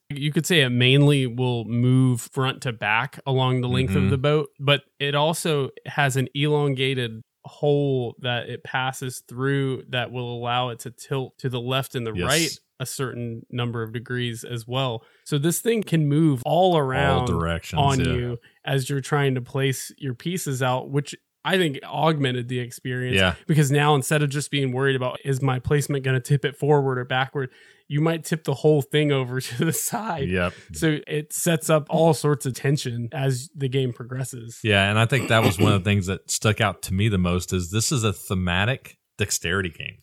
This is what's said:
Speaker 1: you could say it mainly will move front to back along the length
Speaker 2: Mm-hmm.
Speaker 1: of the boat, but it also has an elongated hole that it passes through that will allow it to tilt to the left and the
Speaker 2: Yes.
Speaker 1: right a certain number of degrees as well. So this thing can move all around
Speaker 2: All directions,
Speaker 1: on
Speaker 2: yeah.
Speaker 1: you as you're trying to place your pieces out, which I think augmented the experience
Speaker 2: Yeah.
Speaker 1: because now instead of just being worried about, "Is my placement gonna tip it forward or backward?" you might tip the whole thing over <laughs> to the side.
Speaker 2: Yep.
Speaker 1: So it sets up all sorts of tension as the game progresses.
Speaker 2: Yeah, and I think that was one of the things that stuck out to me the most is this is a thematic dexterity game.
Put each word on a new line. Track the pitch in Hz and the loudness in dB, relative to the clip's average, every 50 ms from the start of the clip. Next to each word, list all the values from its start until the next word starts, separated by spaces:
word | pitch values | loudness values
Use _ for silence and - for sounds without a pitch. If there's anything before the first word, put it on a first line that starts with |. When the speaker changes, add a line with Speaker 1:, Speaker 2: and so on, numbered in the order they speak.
| _ - | _ -12
Speaker 1:
you | 143 139 139 151 143 | -8 -4 -4 -2 0
could | 170 151 | 0 0
say | - 185 160 | 2 4 4
it | 135 123 | 4 4
mainly | 123 123 123 127 131 143 143 143 147 139 131 | 4 4 4 6 6 6 6 6 4 4 0
will | 123 113 123 127 127 123 117 113 | -2 -2 -2 -2 0 0 -2 -2
move | 104 117 120 120 127 127 131 131 127 123 117 | -2 0 2 2 4 4 6 4 4 2 0
front | - - - 139 131 131 131 131 - | -4 -8 -4 -2 -2 -2 -4 -4 -6
to | 135 113 | -8 -6
back | 101 113 104 107 113 123 139 - - - | -4 -2 0 0 0 0 -2 -8 -10 -4
along | 143 131 131 127 127 127 127 | -2 0 2 2 2 2 0
the | 123 123 | 0 0
length | 123 127 131 127 95 | 0 0 2 2 2
Speaker 2:
Mm-hmm. | - - | 2 2
Speaker 1:
of | 127 | 2
the | - 131 | 2 2
boat, | 127 147 151 156 151 - _ - | 2 2 2 2 0 -2 _ -4
but | 139 139 143 - - _ _ - | 0 2 2 2 0 _ _ -6
it | 143 143 139 | -4 -2 0
also | 143 147 160 170 - - 175 151 143 135 - - - - | 0 2 0 0 -2 0 0 0 0 -2 -4 -6 -12 -14
has | - - - 143 135 123 | -8 -2 0 0 2 2
an | 135 127 - - | 0 -2 -2 -2
elongated | - 143 151 151 147 147 143 135 127 135 131 135 127 123 113 110 113 - _ _ _ - | -2 0 2 2 2 2 0 0 0 -2 -2 -2 -2 -4 -6 -8 -10 -16 _ _ _ -20
hole | - - - - 147 147 143 143 139 135 131 123 113 - - | -20 -10 -4 0 2 2 2 2 0 0 0 -2 -4 -8 -8
that | 131 123 120 117 - - | -6 -4 -4 -4 -6 -8
it | 120 - - | -12 -14 -12
passes | - - 131 127 131 127 - 135 127 123 - - - | -6 -4 -2 -2 -2 -4 -6 -8 -10 -10 -12 -16 -14
through | 120 123 131 139 139 139 139 135 131 113 - - | -8 -4 -2 0 0 0 0 -2 -4 -6 -8 -6
that | 127 123 117 - 120 | -6 -6 -6 -6 -6
will | 127 123 120 120 | -8 -8 -8 -8
allow | 120 120 120 120 127 127 127 | -8 -4 -2 0 0 -2 -2
it | 117 113 | -4 -8
to | - 123 | -12 -16
tilt | 113 - - - 143 135 131 - _ _ | -16 -14 -10 -6 -6 -6 -6 -6 _ _
to | - 135 | -8 -6
the | 120 120 | -4 -4
left | 120 123 131 135 135 - - | -4 -2 -2 -2 -4 -4 -6
and | 131 120 | -6 -6
the | 113 107 | -6 -4
Speaker 2:
Yes. | 92 85 82 | -2 -2 0
Speaker 1:
right | 139 165 165 - - - _ _ _ - | 0 0 0 -2 -4 -10 _ _ _ -12
a | 127 | -10
certain | - - - 135 123 123 120 120 117 117 117 - - | -8 -6 -6 -6 -6 -6 -8 -8 -8 -10 -12 -12 -10
number | - 123 120 120 113 117 113 | -6 -6 -4 -4 -4 -6 -8
of | 110 113 | -8 -8
degrees | 120 113 - 127 123 123 120 113 110 - | -10 -8 -6 -6 -4 -4 -4 -6 -8 -10
as | - 123 120 110 | -10 -10 -10 -8
well. | 120 123 131 135 127 113 113 _ _ _ _ - | -6 -4 -2 -2 -2 -4 -6 _ _ _ _ -8
So | - 147 143 | -4 -2 0
this | 143 170 170 - | 2 0 0 0
thing | - 233 233 226 190 | 0 0 0 0 0
can | - 165 165 151 143 | 0 0 2 2 2
move | 143 151 165 156 139 117 123 | 4 4 4 4 2 2 0
all | 151 151 170 185 185 175 | 0 2 4 4 4 4
around | 160 139 131 131 135 139 139 - - | 4 2 2 0 2 2 4 4 2
Speaker 2:
All | 123 | 2
directions, | - 87 85 82 82 85 82 - - - - | 2 0 0 0 0 -2 -4 -4 -4 0 2
Speaker 1:
on | 139 139 135 131 | 4 4 4 4
Speaker 2:
yeah. | 127 123 123 | 2 2 0
Speaker 1:
you | 123 120 120 120 120 _ - _ _ - | -2 -2 -4 -6 -8 _ -18 _ _ -6
as | 151 135 135 127 - | -2 -2 -2 -2 -2
you're | 143 139 | -4 -4
trying | 127 - 156 147 139 135 131 | -2 -2 0 2 2 2 0
to | 127 | -2
place | 120 - - 139 135 135 127 - - - - - | -4 -4 -4 -2 0 0 -2 -2 -6 -12 -14 -10
your | 151 135 123 | -8 -8 -8
pieces | - - 165 185 180 - 147 135 120 135 | -6 -6 -6 -4 -4 -4 -4 -2 0 0
out, | 127 127 127 - 143 | 0 0 -2 -4 -2
which | 139 147 143 - - - _ _ _ _ - | -2 -4 -4 -4 -10 -16 _ _ _ _ -4
I | 151 180 | -2 0
think | 190 180 160 135 143 - | 2 2 0 -2 -4 -10
augmented | 85 - 143 151 160 160 147 135 127 127 123 120 120 | -8 -4 0 2 2 2 2 0 0 0 -2 -4 -4
the | 131 123 | -4 -4
experience | 123 120 - - - 131 127 123 127 127 117 | -6 -6 -10 -10 -8 -6 -4 -4 -2 0 2
Speaker 2:
Yeah. | 95 95 92 87 - - | 4 4 4 2 0 -2
Speaker 1:
because | - 160 143 151 127 | 2 4 4 4 4
now | 143 147 147 151 151 | 4 4 4 4 4
instead | 139 127 - 160 147 147 | 4 2 2 2 2 2
of | 147 | 0
just | 135 147 139 - | -2 -4 -6 -2
being | - 143 139 131 120 | -2 -2 -2 0 0
worried | 127 135 139 135 | 0 0 0 0
about, | 127 127 127 - - - | 0 -2 -4 -6 -6 -4
"Is | 139 135 123 | -2 -2 0
my | 139 135 127 123 | 0 0 0 0
placement | - - 151 147 135 - 143 139 131 | 0 0 0 0 0 0 -2 -2 0
gonna | 131 131 117 | 0 0 0
tip | 117 - 147 139 - | 0 0 0 0 0
it | 143 135 | -2 -4
forward | - 147 139 151 143 135 135 131 123 | -2 2 4 4 4 4 2 -2 -2
or | 120 | -4
backward?" | 120 131 127 135 127 - 147 131 127 _ - - - _ _ _ - | -2 0 0 -2 -2 -2 -6 -6 -6 _ -16 -20 -20 _ _ _ -4
you | 143 147 156 | -2 2 2
might | 165 170 165 156 | 2 0 0 -2
tip | - 175 156 - | -4 -4 -4 -2
the | - 135 | -4 -2
whole | - - 156 156 147 131 | 2 4 4 4 4 2
thing | - - 151 151 147 | 2 2 2 2 4
over | 143 135 131 120 123 127 | 2 0 0 -2 -4 -6
<laughs> | |
to | 123 - 120 120 165 | -6 -6 -4 -2 -2
the | 165 - | 0 0
side. | - - - - 233 208 220 170 156 135 87 | -2 -4 -4 -4 -6 -4 -4 -6 -4 -4 -2
Speaker 2:
Yep. | 92 90 90 87 - - - - 85 | 0 0 0 0 -2 -6 -18 -14 -8
Speaker 1:
So | 76 165 160 151 147 - - | -2 0 0 0 0 -4 -6
it | 151 151 151 - - | -6 -6 -6 -6 -6
sets | - - 180 165 160 - - | -4 0 0 0 0 2 2
up | 160 156 147 - | 0 0 0 0
all | - 160 160 165 151 | 0 4 4 4 4
sorts | - - 147 147 131 - | 4 2 0 0 0 -2
of | 135 113 | -6 -6
tension | - - 139 151 139 - 127 117 120 120 110 | -2 0 0 0 0 -2 -4 -6 -6 -6 -6
as | - 143 135 135 131 120 131 170 - | -6 -2 -2 -2 -2 -2 -6 -10 -8
the | 156 139 131 | -6 -4 -2
game | 123 135 131 123 120 | 0 0 -2 -2 -4
progresses. | - 123 117 123 131 135 - - 123 117 117 113 - - | -6 -10 -10 -8 -8 -8 -8 -10 -12 -14 -14 -12 -4 2
Speaker 2:
Yeah, | 110 101 98 98 101 | 4 4 4 4 4
and | 104 110 | 4 4
I | 113 | 2
think | 113 143 127 107 - | 4 2 0 2 4
that | 117 113 113 | 4 4 4
was | 107 95 85 | 4 4 4
one | 104 107 104 | 4 4 4
of | 98 90 | 4 4
the | 107 | 2
things | 101 101 92 | 2 2 2
that | 90 95 - _ - | 0 -4 -6 _ -6
stuck | - - - 110 104 - | -6 0 2 2 2 4
out | 113 98 90 - - | 2 0 0 -2 -6
to | - 98 | -4 0
me | 95 104 113 | 0 2 2
the | 101 92 | 2 2
most | 90 90 87 90 85 - 95 | 2 2 2 0 0 0 -2
is | 92 87 82 95 | -2 -2 -2 -2
this | 110 110 - | -2 -2 0
is | 160 123 110 | 0 0 0
a | 110 92 | 0 -2
thematic | - - - 101 92 92 90 87 92 101 117 135 - - - - _ _ _ _ - | -2 -6 -4 -4 -2 0 0 2 2 0 0 -2 -6 -8 -20 -20 _ _ _ _ -4
dexterity | 104 - - - - 85 85 - 95 87 | -4 -2 -2 -4 -2 0 0 0 -2 -4
game. | 78 - - - - _ | -6 -10 -16 -16 -16 _